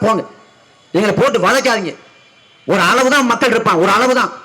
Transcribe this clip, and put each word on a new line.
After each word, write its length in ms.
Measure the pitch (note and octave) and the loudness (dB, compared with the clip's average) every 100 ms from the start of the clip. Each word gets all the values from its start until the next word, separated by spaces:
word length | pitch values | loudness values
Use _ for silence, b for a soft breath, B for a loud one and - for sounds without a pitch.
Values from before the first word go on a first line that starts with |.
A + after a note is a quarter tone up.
போங்க, 180 | G#3 G#3 - - - _ _ _ _ | -2 -2 -6 -16 -20 _ _ _ _
எங்களை 180 | E3+ G3+ D#3 | -2 0 0
போட்டு 260 | C4 - F3+ | 0 0 0
வதைக்காதீங்க. 460 | C4 C4 A3 F3 - - _ _ _ _ _ - | 0 0 -2 -6 -12 -20 _ _ _ _ _ -4
ஒரு 160 | F#3+ F3+ | 0 2
அளவுதான் 380 | A#3 C4 C#4+ B3+ | 2 2 2 0
மக்கள் 200 | A#3 B3 | 0 0
இருப்பான், 280 | A3+ G#3+ F3 | 0 0 0
ஒரு 100 | F#3+ G3+ | 2 2
அளவுதான். 360 | B3+ B3+ G#3+ - | 2 0 -2 -6